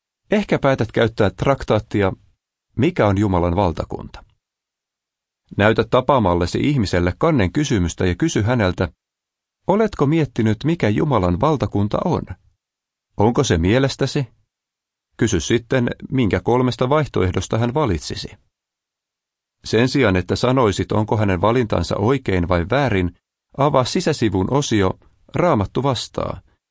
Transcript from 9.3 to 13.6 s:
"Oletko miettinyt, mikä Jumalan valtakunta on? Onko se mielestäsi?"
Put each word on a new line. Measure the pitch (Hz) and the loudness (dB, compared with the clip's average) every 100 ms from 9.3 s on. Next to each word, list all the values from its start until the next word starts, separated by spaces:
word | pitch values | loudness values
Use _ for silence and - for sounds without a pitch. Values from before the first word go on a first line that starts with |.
| _ _ _ - | _ _ _ -2
"Oletko | 202 220 - 143 | 0 0 0 0
miettinyt, | 160 139 - 110 107 | 2 0 0 0 0
mikä | 143 170 104 | -2 0 0
Jumalan | 107 156 120 90 90 | 0 0 2 2 2
valtakunta | 139 147 101 101 104 - 180 | 0 0 -2 -2 -2 -2 -2
on? | 135 - - _ _ _ _ _ _ _ - | -4 -6 -14 _ _ _ _ _ _ _ 0
Onko | 107 120 | 2 2
se | 127 | 2
mielestäsi?" | 90 | 2